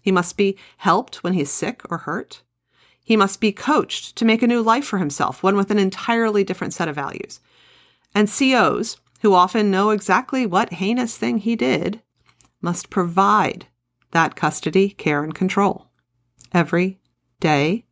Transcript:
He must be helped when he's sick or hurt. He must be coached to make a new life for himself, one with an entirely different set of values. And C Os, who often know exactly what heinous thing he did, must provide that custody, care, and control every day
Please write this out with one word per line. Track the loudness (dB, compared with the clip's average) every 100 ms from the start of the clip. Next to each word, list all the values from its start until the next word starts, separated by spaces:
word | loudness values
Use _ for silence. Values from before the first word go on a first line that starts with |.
He | 2
must | 0 0 0
be | -2 -2 -14 _
helped | 0 0 0 -8
when | -4
he's | -2 -2
sick | -4 -6 -8 -10
or | -10
hurt. | -8 -10 -10 -20 _ _ _ _ _ _
He | _ 2
must | 2 2
be | -2
coached | -2 0 0 0 -8 -12 -2
to |
make | 0 2
a | 2
new | 2
life | 2 0
for | 0 -4
himself, | -4 -2 -4 0
one | 0 2
with | 2
an | 2
entirely | 0 -2 -2 0 2 0
different | -2 -4 -8
set | -6 -6
of |
values. | -6 -10 -10 -14 -18 _ _ _ _ _ _ _
And | 0 0
C | 2 2
Os, | 4 2 0 -4 -10 _ _
who | 4
often | 6 4 4 2
know | 2 2
exactly | 0 0 0 0 -2 0
what | 0 -2
heinous | -2 -2 0 -2 -4
thing | -2 -2
he | -2 -2
did, | 0 0 -2 -6 _ _ _ _ _ _
must | -6 -6 -4
provide | -4 -2 2 2 2 0 -4 -16 _ _ _ _
that | 0 0 0
custody, | -4 -2 0 2 0
care, | 0 -2 -2
and | -4
control | -4 -2 2 0 0 _ _ _ _ _ _ -4
every | -2 0 0 -2 -6 _ _ _ _
day | 0 2 0 -2 _